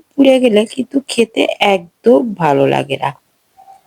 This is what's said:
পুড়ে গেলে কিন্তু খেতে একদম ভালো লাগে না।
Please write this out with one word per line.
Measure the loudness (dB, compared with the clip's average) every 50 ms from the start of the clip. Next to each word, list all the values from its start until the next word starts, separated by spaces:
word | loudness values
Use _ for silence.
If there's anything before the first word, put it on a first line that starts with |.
| -2
পুড়ে | _ _ 2 2 4 4 4
গেলে | 2 2 2 2 0
কিন্তু | -2 -4 -8 -8 -6 -6 -8 -6
খেতে | -4 -2 -2 -2 -2 -2 -4 -4 -2 -2 -2 0
একদম | 0 0 0 -4 -8 _ _ 2 2 2 2 2 -2 -4
ভালো | -2 0 0 2 2 2
লাগে | 0 0 -2 -2 -4 -6
না। | -6 -6 -8 -10 _ _ _ _ _ _ _ _ _ -20 -20 -20 _ _